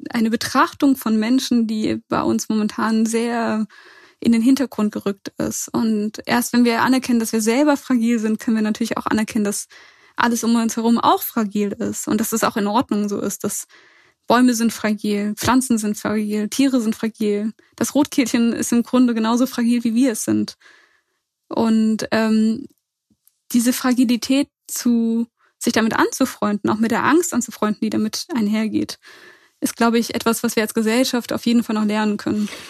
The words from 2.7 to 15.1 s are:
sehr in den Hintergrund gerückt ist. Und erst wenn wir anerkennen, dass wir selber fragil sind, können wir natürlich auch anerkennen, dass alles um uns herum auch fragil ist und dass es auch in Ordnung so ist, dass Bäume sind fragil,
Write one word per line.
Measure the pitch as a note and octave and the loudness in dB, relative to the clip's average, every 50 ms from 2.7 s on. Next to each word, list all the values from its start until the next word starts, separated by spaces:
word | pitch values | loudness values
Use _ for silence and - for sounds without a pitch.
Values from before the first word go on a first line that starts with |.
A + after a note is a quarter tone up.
| - - A3 A3 A3+ A3 A3+ | -2 -2 -2 0 0 0 0
sehr | A3 A3+ A3+ A#3 A#3 A#3+ A#3 A3+ A3 A3 A3 G#3+ - - - - - - - - - _ _ | 0 0 -2 -2 -2 -2 -2 -2 -2 -2 -2 -4 -6 -8 -16 -20 -20 -20 -20 -20 -20 _ _
in | - A3+ | 2 2
den | A#3 A3+ | 4 4
Hintergrund | A3+ C4+ C4+ C#4 C4 - - - G#3+ G#3 | 4 4 4 4 2 -2 -2 -2 -2 -2
gerückt | - G#3+ - G3+ G3 - - - - - | -2 -4 -4 -4 -4 -6 -8 -10 -6 -6
ist. | - - - - - - | -4 -4 -4 -6 -6 -4
Und | - A#3+ A#3 A3 A3 G#3 G#3 G#3+ - - - | -2 0 0 0 0 0 -2 -4 -6 -8 -4
erst | - A#3 B3 A#3+ - | -2 0 0 0 0
wenn | - A#3+ A#3+ | 2 2 4
wir | A#3+ A3+ A3+ | 4 2 2
anerkennen, | - B3+ C4 C4 B3+ - A#3+ A3+ | 2 2 2 0 0 0 0 0
dass | A3+ - | 0 0
wir | A3+ A3+ | -2 0
selber | G#3+ A3+ A3+ C4+ D4+ D4+ C#4+ | 0 2 2 4 4 4 2
fragil | - - - B3+ A#3 A3+ A#3 A#3+ A3+ | 0 0 0 0 2 2 2 2 0
sind, | G#3+ A3 A3 - | 0 -2 -2 -2
können | - A#3+ A3 | -2 -2 0
wir | A3 | 0
natürlich | G#3+ G#3+ G#3+ - A#3 - - | 0 -2 -2 -2 -4 -4 -4
auch | - - | -4 -2
anerkennen, | - - G#3+ G#3+ - - A3 G#3 | 0 0 0 0 0 -2 -2 0
dass | G3+ G#3+ - - - - - - - _ _ _ _ _ | -2 -2 -4 -8 -12 -18 -20 -20 -20 _ _ _ _ _
alles | - A#3 A#3+ A#3 A3+ A3+ | -2 0 0 0 0 0
um | A#3 A#3 | 2 2
uns | A#3 A3+ A3 - | 2 2 0 -2
herum | A#3+ A3+ A#3 A#3 - | 0 2 2 4 4
auch | - D4 F#4 F#4+ | 4 4 2 2
fragil | - - - A#3+ G#3+ G3 G3 G#3 G#3 G3+ | 0 -2 -2 -2 -2 -2 0 -2 -2 -2
ist | G#3 A#3 G3+ G#3 G#3+ - - - | -4 -4 -6 -6 -6 -6 -2 -2
und | G#3+ G#3+ | 0 0
dass | A3+ - | 0 -2
es | A3+ A3 G#3 | -2 0 0
auch | A3+ - | 0 0
in | - G3+ | 0 -2
Ordnung | G3+ G#3 A#3+ A#3+ - A3 G#3 G#3 G3+ | 0 0 0 0 0 -2 -2 -2 -2
so | G3+ - | -4 -4
ist, | - G3+ - - - | -4 -6 -6 -6 -6
dass | G#3 - - - - - - _ _ _ _ _ _ _ _ _ | -6 -6 -8 -10 -12 -18 -20 _ _ _ _ _ _ _ _ _
Bäume | - A3+ B3 B3+ B3 A#3+ | 2 4 4 4 4 4
sind | A3 A#3 A3+ | 2 0 -2
fragil, | - - - G#3+ G#3+ G#3 - G#3 | -2 -2 -2 -2 -2 -2 -2 -2